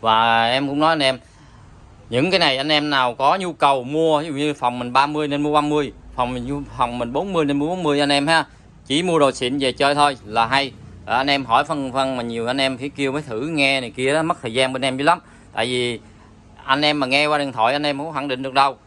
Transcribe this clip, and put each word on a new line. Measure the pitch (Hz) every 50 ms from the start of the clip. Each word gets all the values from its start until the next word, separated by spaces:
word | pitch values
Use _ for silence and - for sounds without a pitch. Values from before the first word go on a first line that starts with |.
Và | - 113 110 110 113 117 113 113 113
em | 117 123 131 143 139
cũng | 139 143
nói | 156 160
anh | 165 156 143
em, | 131 131 123 - - - - - - - - - - - - - - - - - -
những | 113 123 143 185
cái | 185 185
này | 175 151 135 131
anh | 135 151
em | 156 147 147 151
nào | 147 135 127 123 117
có | 107 135 143 165 196
nhu | 190 180 160
cầu | - - 143 139 131 123
mua, | 123 143 156 165 160 156 147
ví | 151 170
dụ | 143
như | 139 147 151 143
phòng | - 131 123 123 123
mình | 123 120 123
ba | 135 139
mươi | 147 151 151 151 147
nên | 143 143 147
mua | 151 147
ba | 151
mươi, | 147 147 147 151 143 123 - - - - -
phòng | - 123 120 127
mình, | 123 120 123 143 143 139 117 107 120
phòng | 131 120 120 123
mình | 120 117 123
bốn | 139 180 202 190
mươi | 165 156
nên | 139 143 143
mua | 143 156
bốn | 180 - -
mươi | 151 143 143
anh | 143 143
em | 143 143 139 147
ha. | 165 160 190 - - - - - - - -
Chỉ | - 131 151 180
mua | 185 170 160
đồ | 143 135
xịn | 123 - 135 123 131 143
về | 135 131
chơi | 117 - 139 139 147
thôi | 143 147 147 139 113 101
là | 101 107 113 113
hay. | 113 131 139 139 131 110 - - - - - -
Ờ, | - 107 120
anh | 135 143
em | 143 139 135
hỏi | 120 - 127 147
phân | 147 160 147 139 131 120
phân | 135 135 135 135 123
mà | 120
nhiều | 117 117 117 113 117
anh | 127 139
em | 135 135 131 120
phải | 131 143
kêu | 139 - 139 135
mới | 131 147
thử | 156 147 117 110 131 156
nghe | 165 151 139 135 139 135
này | 127 117
kia | 107 - 127 131 143
đó, | 156 160
mất | 165 175 -
thời | - 120 110
gian | 127 131 131 131
bên | 131 135
em | 135 127 131
dữ | 139
lắm. | 156 170 180 - - - - - - -
Tại | 104 113
vì | 123 127 123 123 120 120 107 - - - - - - - - - - - - -
anh | - 135 143
em | 151 147 147 147
mà | 139 127
nghe | 131 139 151 151
qua | 151 147
điện | 143 139
thoại | 123 120 110 117 135
anh | 147 147
em | 147 143 139
không | 143 165 156
khẳng | 139 139 147
định | 135 127 135
được | 139 127
đâu. | 139 139 139 131 113 _